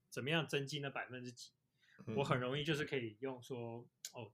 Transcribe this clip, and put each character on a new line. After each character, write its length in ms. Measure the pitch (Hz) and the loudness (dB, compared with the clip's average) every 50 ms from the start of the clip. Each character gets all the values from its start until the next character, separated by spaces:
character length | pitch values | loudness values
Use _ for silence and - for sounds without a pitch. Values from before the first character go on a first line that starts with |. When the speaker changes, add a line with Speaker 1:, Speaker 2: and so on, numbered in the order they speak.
| _ _ | _ _
Speaker 1:
怎 140 | - 127 117 | -6 -2 2
么 80 | 135 | 4
样 160 | 160 165 151 | 4 4 4
增 180 | - - 143 139 | 4 2 0 2
进 160 | 135 151 143 | 0 -2 -2
那 80 | 139 139 | -2 -2
百 180 | 135 123 117 | -2 -2 -4
分 160 | - 123 127 123 | -4 -6 -6 -6
之 80 | 123 | -8
几， 200 | 120 - - - - _ _ _ _ _ _ - - - - | -8 -10 -14 -14 -16 _ _ _ _ _ _ -20 -20 -10 -6
Speaker 2:
嗯。 80 | - 110 | 0 2
Speaker 1:
我 80 | 135 139 | 2 4
很 160 | 143 151 123 | 6 4 4
容 180 | 127 123 135 | 4 2 2
易 60 | 147 147 | 2 2
就 100 | 160 156 | 4 4
是 100 | 139 151 | 2 2
可 140 | - 147 | 2 0
以 180 | 131 117 110 107 104 | 0 0 -2 -4 -4
用 200 | 131 135 131 123 120 | -4 -4 -4 -6 -6
说 440 | - 131 120 117 117 117 120 120 - _ _ - - - | -6 -4 -4 -4 -4 -4 -8 -10 -14 _ _ -10 -8 -8
，“哦， 140 | 127 113 101 | -8 -10 0